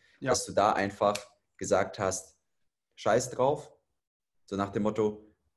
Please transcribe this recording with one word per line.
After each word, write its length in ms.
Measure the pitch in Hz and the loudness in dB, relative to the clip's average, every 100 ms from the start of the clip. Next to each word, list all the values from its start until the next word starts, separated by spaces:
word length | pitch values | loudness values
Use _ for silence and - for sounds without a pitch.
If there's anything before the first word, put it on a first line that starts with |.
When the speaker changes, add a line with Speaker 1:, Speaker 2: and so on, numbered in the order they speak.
| _ _ | _ _
Speaker 1:
Ja. 100 | 135 | -2
Speaker 2:
Dass 160 | 117 - | -2 0
du 60 | |
da 200 | 95 104 | 2 2
einfach 420 | - 101 - 104 104 - _ _ _ | 2 -2 2 0 0 -6 _ _ _
gesagt 400 | 92 95 98 - | 0 0 0 -2
hast, 400 | 95 - - _ _ _ _ _ _ - | -2 -4 -8 _ _ _ _ _ _ -4
„Scheiß 360 | 113 117 - | 2 2 0
drauf“, 400 | - 131 156 - - _ _ _ _ _ _ _ | 0 0 0 -6 -20 _ _ _ _ _ _ _
so 100 | 98 | -4
nach 120 | 98 | -2
dem 140 | 113 | -2
Motto, 500 | 104 107 107 104 - _ _ | -2 0 0 -2 -14 _ _